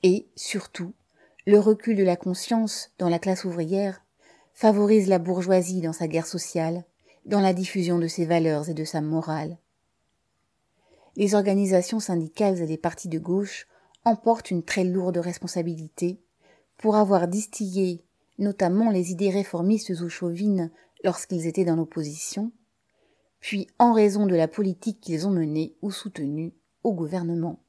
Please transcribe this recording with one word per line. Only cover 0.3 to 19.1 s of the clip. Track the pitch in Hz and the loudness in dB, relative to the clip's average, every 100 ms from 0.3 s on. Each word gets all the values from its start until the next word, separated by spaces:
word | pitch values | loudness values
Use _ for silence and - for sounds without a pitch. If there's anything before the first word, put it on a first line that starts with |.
| - | -14
surtout, | - 208 - - 175 - _ _ _ _ - | -8 -8 -8 -12 -12 -12 _ _ _ _ 6
le | 208 | 6
recul | 208 214 - 208 | 6 2 2 2
de | |
la | 190 175 | 2 2
conscience | 185 180 - 226 220 - - _ | -2 -6 -2 0 0 -4 -12 _
dans | 180 | 0
la | 170 | 0
classe | 190 185 | 0 -2
ouvrière | 190 170 160 196 202 190 _ _ _ _ _ | -4 -4 -2 0 -2 -6 _ _ _ _ _
favorise | _ 220 208 208 220 190 | _ 4 4 6 4 6
la | 185 | 2
bourgeoisie | 165 180 180 190 175 185 | 2 -2 2 2 2 -4
dans | 165 | -4
sa | 165 165 | -4 -2
guerre | 160 160 | -2 -4
sociale, | 175 - 170 160 175 175 _ _ _ - | -8 -6 -4 -2 -4 -8 _ _ _ -2
dans | 202 | 2
la | 196 | 2
diffusion | 180 185 196 170 175 | 2 -2 -2 0 0
de | 165 | 0
ses | - 165 | -2 0
valeurs | 170 160 151 151 | 2 2 0 -2
et | |
de | 156 156 | -6 -6
sa | 160 | -4
morale. | 151 160 160 156 151 170 _ _ _ _ _ _ _ _ _ _ _ _ _ _ _ - | -2 -2 -2 -6 -6 -10 _ _ _ _ _ _ _ _ _ _ _ _ _ _ _ -2
Les | 202 208 | 2 4
organisations | 202 196 196 185 180 226 | 2 2 4 2 2 -4
syndicales | - 175 160 - 208 185 | -2 -2 -4 0 0 0
et | 165 | -2
les | 160 | -2
partis | 170 165 175 | -4 -6 -8
de | 160 | -8
gauche | - 185 202 - - _ _ _ - | -2 -2 -2 -8 -18 _ _ _ 0
emportent | 226 - 226 - | 0 2 0 0
une | 175 | -4
très | 160 - 185 | -2 -2 0
lourde | 180 180 175 | 0 0 -2
responsabilité | 170 175 180 185 170 160 156 - 175 180 _ _ _ _ _ _ | -4 -6 -6 -4 -4 -6 -10 -4 -4 -4 _ _ _ _ _ _
pour | 220 214 | 2 4
avoir | 208 196 175 | 4 4 2
distillé | 190 214 - 202 185 185 175 _ _ _ - | -2 -6 -6 -6 0 -2 -2 _ _ _ -6
notamment | 202 196 185 185 226 | -4 0 0 2 2
les | 196 175 | 2 -2